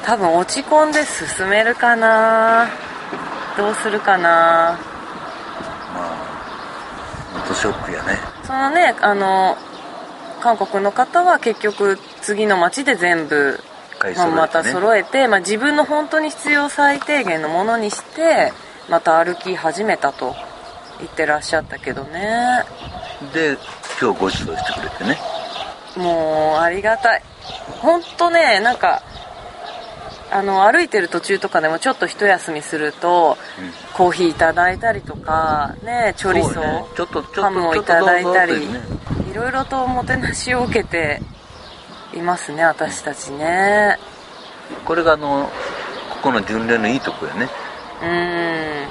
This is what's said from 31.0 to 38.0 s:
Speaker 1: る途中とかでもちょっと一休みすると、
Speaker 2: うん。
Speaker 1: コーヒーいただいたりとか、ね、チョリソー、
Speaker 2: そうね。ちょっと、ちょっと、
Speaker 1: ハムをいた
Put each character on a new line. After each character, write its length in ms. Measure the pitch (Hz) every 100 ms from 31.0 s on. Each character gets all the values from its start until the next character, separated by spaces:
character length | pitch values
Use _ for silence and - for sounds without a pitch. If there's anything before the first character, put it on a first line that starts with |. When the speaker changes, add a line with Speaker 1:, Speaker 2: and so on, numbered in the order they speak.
Speaker 1:
る 80 | 175
途 120 | 175
中 180 | - 196
と 80 | 190
か 120 | 175
で 80 | 156
も 120 | 165
ち 80 | 262
ょ 40 |
っ 40 | 254
と 100 | 175
一 180 | - 208
休 260 | 180 -
み 100 | 151
す 160 | 151 160
る 140 | 151
と、 440 | - 175 175 160 131 - -
Speaker 2:
う 40 |
ん。 100 | 92 - -
Speaker 1:
コ 140 | - 180
ー 20 |
ヒ 120 | 175 175
ー 20 |
い 60 |
た 180 | 147 160
だ 180 | 160 180
い 80 | 185
た 140 | 226
り 80 | 208
と 160 | - 151
か、 580 | 147 160 160 151 139 -
ね、 320 | 214 240 214 -
チ 100 | 196
ョ 60 |
リ 100 | 175
ソ 80 | 165
ー、 40 |
Speaker 2:
そ 60 | 170
う 20 |
ね。 220 | 156 160 -
ち 60 | -
ょ 40 |
っ 40 | 175
と、 140 | 160
ち 40 | -
ょ 40 |
っ 20 |
と、 80 | -
Speaker 1:
ハ 80 | 202
ム 160 | 185 170
を 80 |
い 80 | 160
た 180 | 208 170